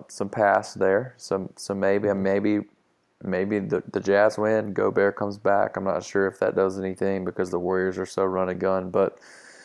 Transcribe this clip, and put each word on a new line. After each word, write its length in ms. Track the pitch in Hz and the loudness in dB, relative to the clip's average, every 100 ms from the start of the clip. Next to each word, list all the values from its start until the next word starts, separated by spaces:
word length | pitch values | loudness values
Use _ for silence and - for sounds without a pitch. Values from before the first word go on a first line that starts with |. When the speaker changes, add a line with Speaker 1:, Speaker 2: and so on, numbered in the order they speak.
| - | -8
Speaker 1:
some 200 | - 101 | -8 -6
past 480 | 117 101 98 - - | 2 4 4 2 0
there. 360 | 95 98 127 - | 2 2 0 -12
Some, 320 | - 95 92 - | -4 -4 -4 -12
some 240 | - 98 | -6 -2
maybe, 300 | 98 101 104 | 0 0 0
Speaker 2:
Mm-hmm. 120 | 98 | 0
Speaker 1:
maybe, 360 | 95 98 104 104 101 _ _ _ _ _ | 0 0 2 0 -4 _ _ _ _ _
maybe 360 | - 90 98 107 | -6 -2 0 -2
the, 220 | 92 78 - | -2 -4 -2
the 60 | 98 | -6
Jazz 380 | 95 101 107 - | 2 4 4 4
win, 360 | 107 110 104 | 0 0 0
Gobert 420 | 98 101 101 101 - | 0 0 2 2 0
comes 220 | 104 101 | -6 -2
back. 400 | 101 101 104 - | 0 2 2 -2
I'm 60 | 95 | -2
not 180 | 80 | -4
sure 240 | - 98 95 | -2 0 0
if 100 | - | 0
that 160 | 98 - | -2 2
does 220 | 95 95 | 0 0
anything 480 | 95 92 98 98 90 | -6 -2 -2 -2 -4
because 240 | 87 92 | -4 -4
the 100 | 90 | -2
Warriors 380 | 87 92 92 92 | 0 0 0 -2
are 80 | 95 | -6
so 200 | - 95 | -2 0
run 240 | 92 92 | 0 -2
and 100 | 92 | -2
gun. 300 | 95 95 92 | 0 -2 0
But, 260 | 90 95 - - - - - | 2 0 0 -20 -20 -20 -20